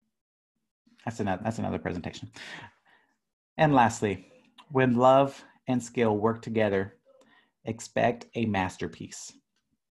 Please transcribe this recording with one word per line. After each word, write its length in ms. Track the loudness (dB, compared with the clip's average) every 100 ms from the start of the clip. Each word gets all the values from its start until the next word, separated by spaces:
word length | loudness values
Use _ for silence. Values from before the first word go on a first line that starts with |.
| _ _ _ _ _ _ _ _ _ _
that's 160 | -10 -6
another, 220 | -4 -4
that's 160 | -4 -4
another 200 | -6 -4
presentation. 520 | -6 -6 -8 -12 -16 -16 -16 -16 -18 _ _ _ _ _ _ _ _ 0
And 180 | 4
lastly, 520 | 6 4 2 -2 -2 -8 -20 _ -20 -4
when 260 | 2 2 6
love 460 | 6 6 4 -2 -20 _ -4
and 140 | -4
skill 340 | -4 0 0 2
work 260 | 0 -2
together, 540 | -4 0 2 0 -2 -10 _ _ _ _ _ _
expect 640 | -10 -10 -6 0 0 0 -8
a 120 | -4 -2
masterpiece, 840 | 0 -2 -4 -10 -10 -16 -16 -20 -20 _ _ _ _ _